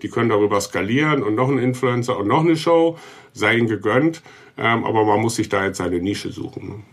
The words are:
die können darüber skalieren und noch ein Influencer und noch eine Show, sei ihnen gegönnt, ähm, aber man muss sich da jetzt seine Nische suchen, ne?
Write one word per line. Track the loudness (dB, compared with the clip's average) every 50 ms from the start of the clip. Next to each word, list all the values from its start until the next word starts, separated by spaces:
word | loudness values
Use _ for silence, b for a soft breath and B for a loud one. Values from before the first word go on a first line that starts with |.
die | -12 -6
können | -2 -2 0
darüber | 2 2 2 2 2 2 0
skalieren | -2 -2 -4 -4 -2 0 0 0 2 2 0 0 0
und | 0 0
noch | 0 0 0
ein | 0 0
Influencer | 0 0 0 0 0 0 0 0 -2 -2 -2
und | -2 0
noch | 2 2 2
eine | 4 2 2
Show, | 2 2 2 4 4 4 2 0 -4 B B B B B B
sei | -6 -2 0 2 2
ihnen | 2 2 0
gegönnt, | 0 -2 0 0 2 2 2 2 0 -4 B B B B B B B
ähm, | -4 -2 0 0 0 0
aber | 0 0 2 2
man | 4 2 2
muss | 2 0 -2
sich | -2 -2
da | -2 -2 -2 -2
jetzt | -2 -2
seine | -4 -4 -2 -2 -2
Nische | -2 -2 -4 -4 -6 -10
suchen, | -10 -10 -10 -10 -10 -12 -12
ne? | -12 -12 -14 -16 -20